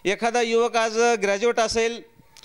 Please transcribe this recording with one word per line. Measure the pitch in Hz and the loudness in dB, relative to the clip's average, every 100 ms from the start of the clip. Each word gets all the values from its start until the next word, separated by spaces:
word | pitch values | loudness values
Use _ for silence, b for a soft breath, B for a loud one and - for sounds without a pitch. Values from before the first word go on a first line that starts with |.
एखादा | 180 202 233 240 | -4 -2 0 0
युवक | 233 226 233 226 | 0 2 2 0
आज | 226 220 | 0 2
ग्रॅज्युएट | 240 226 196 202 240 233 | 2 2 0 0 0 0
असेल, | 214 226 226 233 - _ - B | 0 0 -2 -4 -16 _ -20 B